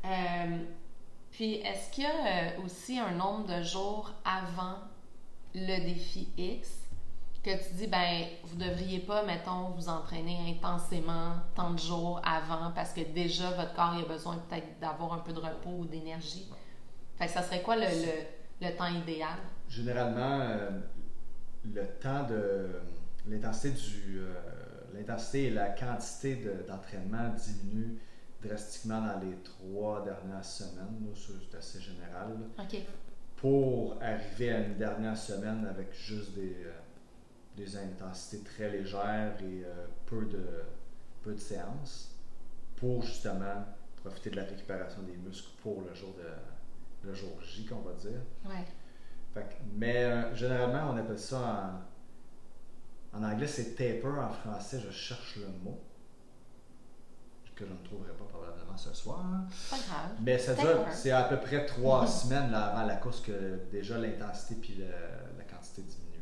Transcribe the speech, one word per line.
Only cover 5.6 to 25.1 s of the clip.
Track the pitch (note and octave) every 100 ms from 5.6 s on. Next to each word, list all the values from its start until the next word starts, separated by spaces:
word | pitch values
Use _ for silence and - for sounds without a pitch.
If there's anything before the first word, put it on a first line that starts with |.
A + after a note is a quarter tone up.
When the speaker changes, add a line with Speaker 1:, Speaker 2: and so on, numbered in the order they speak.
| F#3 F#3 F3
Speaker 1:
défi | F3 F3 F#3+ F3+ -
X | F3+ A3+ - - - - - - - -
que | G#3 F#3+
tu | F#3
dis, | F3+ G#3+
ben, | F#3 F3 E3+ E3 -
vous | E3+ E3+
devriez | F3+ F3+ F#3 F#3
pas, | F#3 G#3
mettons, | G#3 E3+ F3 F3+ F3+
vous | F3 E3+
entraîner | E3 D#3+ E3 E3 F3 F3 E3
intensément | F3 F3 - F3 E3 E3 E3+ E3+ - -
tant | F3
de | E3+
jours | E3+ E3+ E3+ E3+
avant | - D#3+ D#3+ E3 E3+ F3
parce | E3
que | F3
déjà, | D#3+ D#3+ E3+ E3+ F3+
votre | F3+ E3
corps, | - E3+ E3+
il |
a | E3
besoin | D#3+ F3 E3+ -
peut-être | E3+ D#3 -
d'avoir | D#3+ D#3 E3+
un | E3+
peu | E3
de | E3
repos | D#3+ D#3+ F3+ F3+
ou | E3
d'énergie ? | D#3+ D#3+ E3 - F3 F#3+ - - - - - - -
Fait | F3
que |
ça | F#3
serait | F3 F3+
quoi | G#3+ A3+
le, | G3
Speaker 2:
C'est | E3 E3 D#3 D#3 - - -
Speaker 1:
le, | F3
le | E3+
temps | F3
idéal ? | E3+ E3 D#3 D#3 E3 - - -
Speaker 2:
Généralement, | A2 A#2 B2 A#2+ A#2 C3+ C#3
euh, | A#2+ G#2+ G2 F#2+ F2+ - - - - - - - A2
le | G2+ E2+ -
temps | C3 C#3+ B2
de, | G#2+ G2+ G2 F#2+ F2 F2+ - - - -
l'intensité | G#2+ - - C#3+
du, | B2+ - - G2+ F#2+
euh, | F#2 F2+ - - - - -
l'intensité | - -